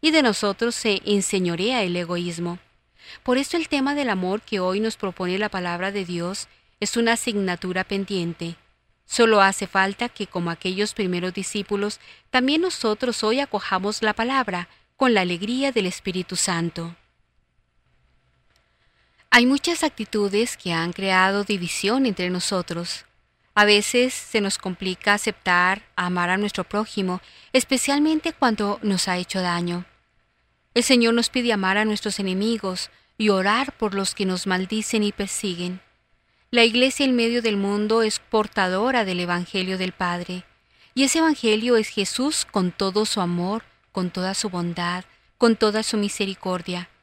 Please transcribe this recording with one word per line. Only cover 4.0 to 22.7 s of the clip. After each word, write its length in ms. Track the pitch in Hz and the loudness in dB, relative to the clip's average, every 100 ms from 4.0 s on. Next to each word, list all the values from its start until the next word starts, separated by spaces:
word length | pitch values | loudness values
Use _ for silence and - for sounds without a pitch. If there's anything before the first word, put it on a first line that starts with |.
| 269 | -2
amor 320 | 190 185 208 | 0 -2 -4
que 180 | - 208 | -4 -2
hoy 220 | 185 190 | 0 0
nos 160 | 220 - | -2 -4
propone 400 | 196 180 180 185 | -8 -4 -4 -2
la 100 | 208 | -2
palabra 440 | 196 180 175 190 | -4 -6 -4 -4
de 120 | 202 | -4
Dios 460 | 175 175 175 196 - _ _ _ | -6 -4 -6 -8 -12 _ _ _
es 160 | 208 233 | -4 0
una 160 | 233 | 2
asignatura 720 | 233 - 208 190 175 185 185 185 | 2 0 -2 -2 -4 -4 -4 -4
pendiente. 680 | 196 196 196 170 170 170 165 _ _ _ _ _ | -4 -4 -4 -4 -6 -10 -12 _ _ _ _ _
Solo 360 | - 233 214 | 4 6 8
hace 260 | 196 196 196 | 6 2 -4
falta 420 | 196 190 202 240 | 0 0 -2 -8
que, 180 | - 196 | -6 -8
como 220 | 185 175 | -4 -6
aquellos 440 | 165 185 185 208 | -4 -6 -2 -4
primeros 400 | - 190 180 180 | -2 -2 -2 -4
discípulos, 680 | 180 190 208 196 202 202 - - - _ | -6 -6 -6 -4 -2 -2 -6 -16 -20 _
también 320 | 254 254 311 | 0 2 2
nosotros 640 | 359 - 226 214 247 226 | 0 0 -2 0 -2 -2
hoy 160 | 214 247 | 0 0
acojamos 640 | 277 - - 185 196 214 | -2 -4 -2 -2 -2 -2
la 120 | 220 | -2
palabra 540 | 208 226 269 247 180 175 _ _ _ | -2 -2 -2 -2 -4 -8 _ _ _
con 160 | 262 | 2
la 80 | 220 | 4
alegría 500 | 180 175 208 254 277 | 2 -2 -4 -2 0
del 140 | 240 185 | 0 -2
Espíritu 500 | 180 - 185 180 180 | -4 -6 -4 -6 -4
Santo. 600 | - 170 170 170 165 170 _ _ _ _ _ _ _ _ _ _ _ _ _ _ _ _ _ _ _ _ _ _ _ | -2 0 -2 -4 -10 -12 _ _ _ _ _ _ _ _ _ _ _ _ _ _ _ _ _ _ _ _ _ _ _
Hay 160 | 240 247 | 6 6
muchas 380 | 277 - 339 | 4 0 0
actitudes 760 | 311 - 214 214 202 202 240 - | 0 -2 -4 0 0 2 0 -2
que 160 | 185 | -4
han 180 | 165 165 | -2 -2
creado 540 | 175 190 185 190 196 202 | -2 2 4 4 2 -2
división 600 | 202 175 - 196 247 262 | -2 -2 -2 0 2 2
entre 240 | 185 180 | 0 -2
nosotros. 760 | 180 - 190 175 | -2 -2 -4 -4